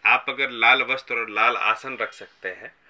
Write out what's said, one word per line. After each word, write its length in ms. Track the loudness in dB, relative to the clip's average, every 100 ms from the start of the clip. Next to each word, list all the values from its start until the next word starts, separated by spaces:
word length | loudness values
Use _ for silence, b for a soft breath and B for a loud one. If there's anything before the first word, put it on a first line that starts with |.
आप 220 | 2 2 0
अगर 220 | -2 -2
लाल 320 | 2 4 4
वस्त्र 320 | 2 -4 -4
और 160 | -6 -4
लाल 260 | 0 2 2
आसन 400 | 0 0 -6 -6
रख 160 | -8
सकते 360 | -8 -20 _ -12
हैं 220 | -12 -16 -20